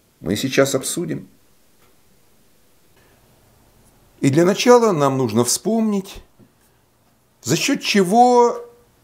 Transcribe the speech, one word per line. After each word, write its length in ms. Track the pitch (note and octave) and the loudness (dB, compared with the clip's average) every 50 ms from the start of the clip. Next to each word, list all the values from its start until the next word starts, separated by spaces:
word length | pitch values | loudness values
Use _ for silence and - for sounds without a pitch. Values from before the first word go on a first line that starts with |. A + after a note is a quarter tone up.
| _ _ _ _ | _ _ _ _
мы 160 | - D#2 G2+ | -6 -6 -4
сейчас 400 | G#2+ - C3+ C3+ - C#3 C#3 - | -4 -4 -2 2 2 2 2 0
обсудим. 540 | C3 - - - E3+ F3 D#3+ D3 - - - _ _ _ _ _ _ _ _ _ _ _ _ _ _ _ _ _ _ _ _ _ _ _ _ _ _ _ _ _ _ _ _ _ _ _ _ _ _ _ _ _ _ _ _ _ _ _ _ _ _ _ _ _ _ _ _ _ - | -4 -4 -6 -8 -8 -8 -8 -10 -12 -14 -18 _ _ _ _ _ _ _ _ _ _ _ _ _ _ _ _ _ _ _ _ _ _ _ _ _ _ _ _ _ _ _ _ _ _ _ _ _ _ _ _ _ _ _ _ _ _ _ _ _ _ _ _ _ _ _ _ _ -4
И 100 | - C#3 | -2 0
для 140 | C3 D#3+ E3+ | 2 2 2
начала 460 | F3+ G3+ G3 - A#3+ B3 A#3+ A3+ A3 | 2 0 0 4 4 6 6 6 2
нам 260 | F#3 D3+ C#3+ C#3 C3+ | 0 0 0 0 0
нужно 280 | C3 C3 A2+ G#2 A#2 A#2+ | 0 -2 -2 0 0 0
вспомнить, 720 | - - - - F#3 A3 A3+ A3+ A3 G#3 G3 F#3+ - - - - _ _ _ - _ _ _ _ _ _ _ _ _ _ _ _ _ _ _ _ _ _ _ - | 0 -2 -6 -4 -4 -2 -2 -2 -2 -4 -6 -6 -10 -16 -20 -20 _ _ _ -20 _ _ _ _ _ _ _ _ _ _ _ _ _ _ _ _ _ _ _ -8
за 100 | A2+ D3 | -6 -4
счёт 260 | D#3+ - - C#4 - | -4 -2 -4 -4 -4
чего 800 | - - - G3+ F#3+ F3 G3+ A#3 B3 B3 B3 A#3+ A#3+ A#3+ - - - - - _ _ _ _ _ | -4 -2 0 0 0 2 4 4 4 4 4 4 2 2 0 -6 -14 -18 -20 _ _ _ _ _